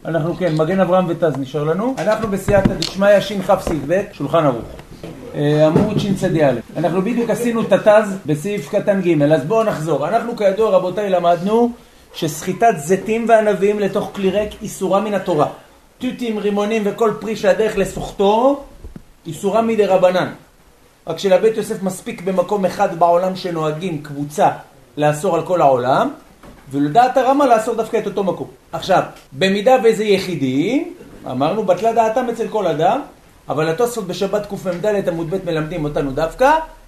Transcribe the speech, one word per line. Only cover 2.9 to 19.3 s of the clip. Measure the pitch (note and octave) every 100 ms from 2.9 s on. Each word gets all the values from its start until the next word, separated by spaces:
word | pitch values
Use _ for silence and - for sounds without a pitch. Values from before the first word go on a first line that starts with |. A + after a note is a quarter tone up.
| F#3+ G3 G3+
שכ | F#3+ G#3 F#3 F#3+
סעיף | - D#3+ C3
ב', | F3+ G3+
שולחן | - C#3 E3
ערוך. | D3+ A#2+ G#2+ - - - - - -
אה, | D3 D3 D3+ D#3
עמוד | F3 G#3+ -
שצ"א. | G3+ F#3+ F#3 D#3 C#3+ A#2+ - -
אנחנו | E3+ F3
בדיוק | F#3+ A#3 A#3
עשינו | G3 A#3+ A3+
את | G#3+
התז | G3 A3 G#3 G#3 F#3+ C3+
בסעיף | D3 G3+ G#3 -
קטן | G#3 G#3 G3
ג', | F3 D#3+
אז | C#3+ D#3+
בואו | D#3 A3+
נחזור. | G#3+ D3+ D#3 C#3+ D3+
אנחנו, | A3 - -
כידוע, | G3+ F#3+ A3
רבותיי, | F#3+ F3+ F3+ G#3
למדנו | F#3 E3+ F3 F#3 A3 A#3+ A#3+ - - -
שסחיטת | - D#3+ D3+ - F3+ - E3+
זיתים | D3 F#3 G3+ A3 A3+
וענבים | A3+ G#3+ F#3+ G3+ G#3
לתוך | G3+ G3+ -
כלי | - F#3+
ריק | F#3+ G#3+ -
איסורה | G#3 - F#3+ F#3+
מן | G#3+
התורה. | G3+ F#3+ D#3+ C3+ - - _ _ _
תותים, | B3+ G3 A#3+ G#3+
רימונים | G3 G3+ G#3 A3+
וכל | G3+ G3 A3+ G#3
פרי | G3+ A3
שהדרך | - F#3 A3 G3+
לסוחטו, | F#3 - - - G3 G#3+ B3+ C#4+ - - - - - _
איסורה | E3